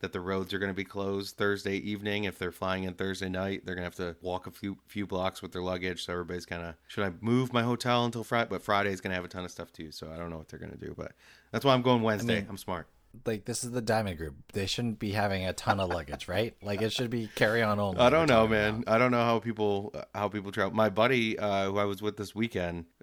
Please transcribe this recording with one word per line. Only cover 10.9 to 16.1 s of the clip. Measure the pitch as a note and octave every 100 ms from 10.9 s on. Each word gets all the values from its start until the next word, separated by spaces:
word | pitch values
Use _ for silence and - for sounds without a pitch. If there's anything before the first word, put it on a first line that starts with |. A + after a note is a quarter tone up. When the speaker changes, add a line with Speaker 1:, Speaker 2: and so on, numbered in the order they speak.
Speaker 1:
But | - D#2 - - - -
that's | A2+
why | C#3
I'm | B2+
going | B2 B2
Wednesday. | A2+ G#2+ A#2 F2
Speaker 2:
I |
mean, | F#2+
Speaker 1:
I'm | G2
smart. | - F2 D#2 _ _ - -
Speaker 2:
like, | A2
this | - A2+
is | B2
the | A#2+
Diamond | A2 A2 G2+ D#2+
Group. | D#2 C#2 -
They | G#2 F#2+
shouldn't | - A#2+ G#2+
be | G#2+
having | G#2 G2+ G2
a | F#2
ton | - - G2+
of | F#2
luggage, | F2 D2+